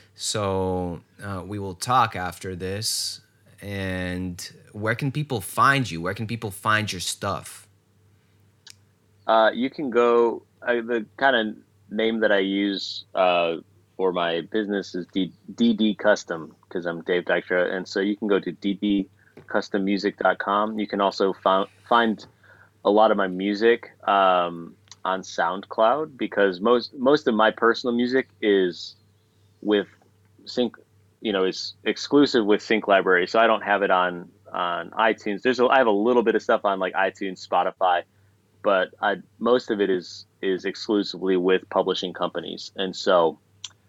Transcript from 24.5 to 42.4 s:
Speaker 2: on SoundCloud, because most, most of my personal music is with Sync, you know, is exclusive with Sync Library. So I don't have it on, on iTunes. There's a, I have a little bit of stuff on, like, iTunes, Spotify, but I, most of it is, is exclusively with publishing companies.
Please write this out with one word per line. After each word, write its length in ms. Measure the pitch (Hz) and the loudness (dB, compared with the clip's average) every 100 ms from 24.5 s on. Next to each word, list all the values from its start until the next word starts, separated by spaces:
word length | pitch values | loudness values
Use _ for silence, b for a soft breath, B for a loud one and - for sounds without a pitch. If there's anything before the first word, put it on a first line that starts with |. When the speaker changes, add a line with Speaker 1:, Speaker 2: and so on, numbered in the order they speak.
| 85 82 - _ - 92 | -6 -14 -20 _ -10 -6
Speaker 2:
on 160 | 95 | -6
SoundCloud, 960 | 92 - 85 95 - - 110 139 156 127 | -6 -4 -2 -4 -8 2 2 2 -4 -6
because 420 | 107 104 98 87 | -4 2 2 2
most, 340 | 110 120 110 139 | 2 2 0 -2
most 340 | 127 147 - | 2 2 2
of 40 | |
my 160 | 110 110 | 2 2
personal 460 | 107 117 113 123 120 | 4 2 2 -2 -2
music 320 | 123 131 131 _ | 0 0 -2 _
is 560 | 107 98 92 85 - - _ _ _ _ _ _ | 2 4 2 -2 -14 -18 _ _ _ _ _ _
with 260 | - 104 92 _ _ _ _ _ | 0 0 0 _ _ _ _ _
Sync, 320 | - - 117 - _ _ _ _ | -10 -4 -4 -4 _ _ _ _
you 100 | 113 | -4
know, 140 | 98 95 | 0 0
is 300 | - - - 110 | -2 -12 -6 -6
exclusive 600 | 104 - 143 139 127 104 | -4 2 4 4 2 2
with 160 | 101 | 0
Sync 280 | - 110 - | 2 -2 4
Library. 380 | 95 90 90 92 | 2 4 2 2
So 120 | 113 | 2
I 80 | 113 | 4
don't 140 | 107 | 2
have 220 | 95 101 | 0 0
it 80 | 98 | 2
on, 380 | 92 90 87 - _ - | 2 0 -4 -14 _ -12
on 380 | 92 87 85 85 | -6 -4 -4 -8
iTunes. 540 | - 110 107 107 98 | 0 0 0 -6 -4
There's 180 | 127 123 | -2 2
a, 60 | 123 | 4
I 100 | 135 | 4
have 100 | 120 | 4
a 40 | |
little 320 | 101 113 123 | 2 2 2
bit 120 | 113 107 | 2 0
of 60 | |
stuff 240 | - 110 101 | 0 0 0
on, 140 | 95 | -2
like, 140 | 92 | -4
iTunes, 540 | 90 95 - 98 92 - | -2 -4 -4 -10 -10 -4
Spotify, 560 | 92 90 - 92 87 - _ _ _ _ _ | -2 -2 -2 0 0 -4 _ _ _ _ _
but 320 | 101 95 92 - | 0 0 0 -2
I, 200 | 104 98 - _ | -4 -4 -8 _
most 320 | 113 123 - | 0 0 0
of 80 | 107 | -2
it 100 | 98 | 0
is, 360 | 92 85 - - _ | -2 -4 -18 -20 _
is 240 | 98 92 95 | -4 -2 -4
exclusively 720 | - - 104 95 87 92 92 | -8 -2 0 0 -4 0 2
with 320 | 92 92 - | 2 0 0
publishing 420 | 95 92 90 92 | -2 0 -2 -6
companies. 600 | 85 87 87 | -6 -6 -6